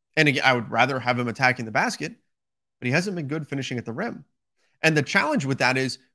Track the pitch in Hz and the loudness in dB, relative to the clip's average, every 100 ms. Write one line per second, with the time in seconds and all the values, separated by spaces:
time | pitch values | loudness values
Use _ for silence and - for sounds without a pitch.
0 | _ - 151 127 131 127 107 113 131 131 | _ 2 2 4 4 2 2 2 2 2
1 | 120 123 123 110 131 123 113 120 226 - | 0 0 -2 0 0 0 -2 -2 -2 -4
2 | - - _ _ _ _ _ _ 123 143 | -10 -12 _ _ _ _ _ _ -2 0
3 | 185 175 139 156 147 143 131 123 113 117 | 0 -4 -4 -6 -6 -6 -4 -6 -6 -6
4 | 226 - - _ _ _ _ _ 160 156 | -8 -10 -18 _ _ _ _ _ 2 2
5 | 135 196 294 294 135 135 127 131 131 - | 2 0 0 0 0 0 2 2 0 -4
6 | _ | _